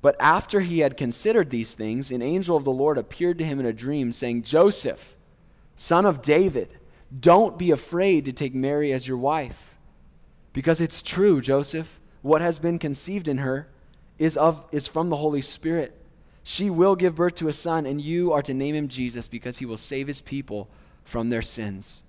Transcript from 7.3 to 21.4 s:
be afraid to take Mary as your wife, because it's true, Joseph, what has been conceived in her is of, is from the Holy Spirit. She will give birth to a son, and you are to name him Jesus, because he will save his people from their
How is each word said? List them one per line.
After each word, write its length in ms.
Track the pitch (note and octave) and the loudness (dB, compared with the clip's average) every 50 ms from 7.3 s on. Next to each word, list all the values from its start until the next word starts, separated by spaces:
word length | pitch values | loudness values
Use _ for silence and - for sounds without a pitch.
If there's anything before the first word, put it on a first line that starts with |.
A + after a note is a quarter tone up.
| E3+ F#3+ A3+ G3+ - E3+ | 8 8 6 4 0 -2
be 140 | F3 F3 | 2 2
afraid 540 | D#3 C3 - - - E3+ F#3 G3+ F#3+ D#3 C#3+ | 2 2 0 -6 -4 0 2 4 2 2 2
to 80 | C#3 B2+ | -2 -6
take 200 | - D3+ C3+ B2+ | -6 -6 -4 -4
Mary 380 | C3 C3 C3+ C#3+ D3 D3+ D3 | -2 -2 0 0 0 0 0
as 160 | C3+ C3 A#2+ B2+ | -2 -2 -4 -4
your 100 | C3 B2 | -6 -2
wife, 580 | B2 C#3 D3+ D#3+ C#3+ B2 F#2+ - - - - _ _ - _ _ - - _ - - - _ _ _ _ _ | -2 0 -2 -2 -4 -6 -12 -16 -20 -20 -20 _ _ -20 _ _ -20 -20 _ -20 -20 -20 _ _ _ _ _
because 260 | C3 C3 E3+ E3 D#3+ | -4 2 2 2 2
it's 220 | E3+ D#3+ - - | 2 -2 -2 -4
true, 400 | - - - F3 G3 G#3 F3+ C#3+ | -6 -6 0 4 6 6 6 4
Joseph, 580 | A#2+ B2+ C3+ C#3 C#3+ C#3 - D#3+ E3 E3 - - - - _ _ | 4 2 2 2 2 0 -6 -8 -8 -10 -16 -20 -20 -20 _ _
what 200 | - C3+ D#3 D#3 | 2 4 4 4
has 180 | E3+ F3 E3 D3 | 4 0 -2 0
been 180 | D3 E3+ F3 E3+ | -2 -2 -2 -2
conceived 500 | - D#3 C#3 C3+ - - F#3+ G3+ F3 D#3 | -2 -4 -4 -4 -6 -6 -6 -4 -2 -2
in 120 | C#3+ C3 | -2 -2
her 300 | C#3 C3 C3 C3+ D3+ - - _ _ - - - - - _ - | -2 -2 -4 -4 -6 -10 -20 _ _ -20 -20 -20 -20 -20 _ 0
is 200 | D#3+ D#3+ D#3 C#3 | 0 0 2 4
of, 280 | D3+ E3 E3 D3+ - - | 4 4 2 2 -8 -6
is 160 | - D3 C#3+ - | -6 -6 -6 -4
from 220 | - D#3+ E3 F3 | -4 -2 -2 -2
the 80 | E3 C#3+ | -2 -2
Holy 240 | D3 D#3 D3 C#3+ | -2 -2 -2 -2
Spirit. 520 | C3+ - - - - D#3+ E3 E3+ D3 - - - - - _ _ _ _ _ _ _ | -4 -6 -8 -6 -4 -4 -2 -2 -4 -6 -10 -20 -20 -20 _ _ _ _ _ _ _
She 260 | - - - F#3+ G#3 | -8 -6 -2 -2 0
will 260 | F3+ E3 F3 G3 G3 | 4 4 6 6 6
give 200 | F3+ F3+ F3+ E3 | 4 2 0 0
birth 200 | D3+ F3 F3 E3+ | 2 -2 -2 0
to 120 | - E3 D#3 | -2 -4 -2
a 60 | C#3+ | -2
son, 320 | - - E3+ E3 E3 D#3 | -2 -2 -2 -2 -2 -2
and 160 | C3 C#3 D3 | -2 -4 -6
you 300 | D3 D3+ E3 F3 F3 F3 | -4 -2 -2 0 2 2
are 100 | D#3 D3 | 2 0
to 120 | C#3+ D3 C3+ | 0 -2 -4
name 220 | C3 C3+ C#3+ D3+ | -2 -2 -2 -2
him 120 | D3+ D3 C#3 | -2 -4 -6
Jesus, 400 | B2+ B2+ B2+ B2 A#2 A#2+ A#2 - | -6 -6 -6 -6 -6 -8 -10 -10
because 300 | - A#2 - B2 A#2+ - | -12 -10 -10 -10 -10 -8
he 80 | C3 | -10
will 120 | B2 A2+ A2 | -10 -8 -8
save 300 | - - C#3 C3+ C#3 C#3 | -8 -8 -6 -6 -6 -6
his 140 | D3 C#3 | -8 -10
people 480 | - - - C#3 C3+ - - G#2 G2+ - - - - _ _ _ _ | -10 -8 -10 -10 -8 -8 -10 -10 -10 -12 -18 -20 -20 _ _ _ _
from 260 | - - A#2 A2+ A#2 | -8 -6 -4 -2 0
their 120 | A#2+ A#2 | -2 -2